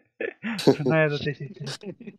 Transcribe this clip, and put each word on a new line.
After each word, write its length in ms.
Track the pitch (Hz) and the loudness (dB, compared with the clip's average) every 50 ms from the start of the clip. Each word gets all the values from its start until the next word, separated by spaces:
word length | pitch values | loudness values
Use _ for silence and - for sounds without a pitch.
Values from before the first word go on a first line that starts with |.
| - _ _ - - - - - - 226 226 180 - - - | -20 _ _ -6 -6 -6 -6 -6 -6 -6 -4 4 4 4 4
Tuna'ya 340 | - 143 131 160 160 156 147 | 6 4 2 4 4 4 4
da 60 | 147 143 | 2 0
teşekkür 460 | - 151 135 - 147 127 - - 147 | -2 -4 -6 -6 -8 -12 -10 -10 -10
ederim. 520 | 139 - - 208 196 - - 233 208 - | -10 -10 -10 -10 -12 -12 -12 -14 -16 -16